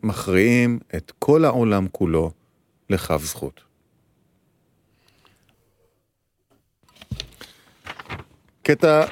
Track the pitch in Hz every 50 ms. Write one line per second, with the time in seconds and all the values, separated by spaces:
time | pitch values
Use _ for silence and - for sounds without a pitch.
0 | - 107 98 - - - 92 92 104 120 120 123 120 120 120 113 - _ - 80
1 | - - - - - - 147 160 160 143 123 127 117 110 104 98 95 92 - -
2 | 95 82 80 80 82 85 - _ _ _ _ _ _ _ _ _ _ - 98 90
3 | - - 82 76 73 78 - - 71 69 - _ _ _ _ _ _ _ _ _
4 | _ _ _ _ _ _ _ _ _ _ _ _ _ _ _ _ _ _ _ _
5 | _ _ _ _ _ _ _ _ _ _ _ _ _ _ _ _ _ _ _ _
6 | _ _ _ _ _ _ _ _ _ _ _ _ _ _ _ _ _ _ _ -
7 | - - - - - - - - - - - _ _ _ _ _ - - - -
8 | - - - - - _ _ _ _ _ _ _ - - 147 - - 160 151 156
9 | 156 -